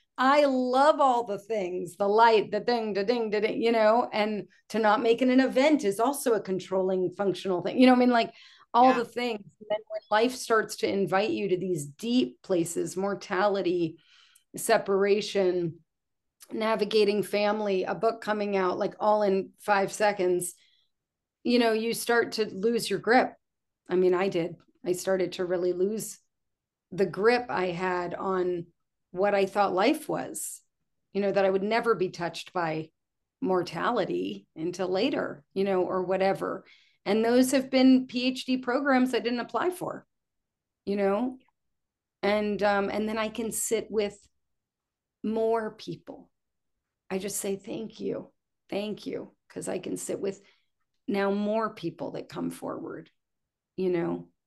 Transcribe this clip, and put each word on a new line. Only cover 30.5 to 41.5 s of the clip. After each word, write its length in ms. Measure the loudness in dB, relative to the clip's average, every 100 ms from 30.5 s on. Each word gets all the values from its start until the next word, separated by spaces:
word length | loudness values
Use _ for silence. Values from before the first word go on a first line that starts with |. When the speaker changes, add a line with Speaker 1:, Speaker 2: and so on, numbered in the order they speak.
| -14 _ _ _ _ _
Speaker 1:
you 80 | -2
know, 100 | 0
that 140 | 2 2
I 40 |
would 140 | 2
never 320 | 0 0 2 0
be 140 | -2
touched 440 | -4 -8 -8 -8
by 360 | -4 -4 -4 -8 _ _ _ _ _
mortality 1080 | -2 0 -2 -4 -2 0 -2 -2 -4 -8 -14 -10
until 320 | -8 -4 -2
later, 540 | 0 0 -2 -6 -10 _
you 100 | -4
know, 200 | 0 0
or 200 | 0 -2
whatever. 640 | -2 0 0 0 -4 -8 -12 _ _ _ -2
And 180 | 2 4
those 260 | 4 4
have 180 | 2 2
been 380 | 4 6 6 4
P 180 | -2 -2
H 180 | -4 -4
D 120 | -4
programs 560 | -2 -2 2 2 2
I 60 | 0
didn't 200 | -2 -4
apply 300 | -4 -2 -2
for, 340 | -4 -8 -10 -14 _ _ _ _ _ _ _ -6
you 100 | -2
know, 420 | 0 0 -2 -6 _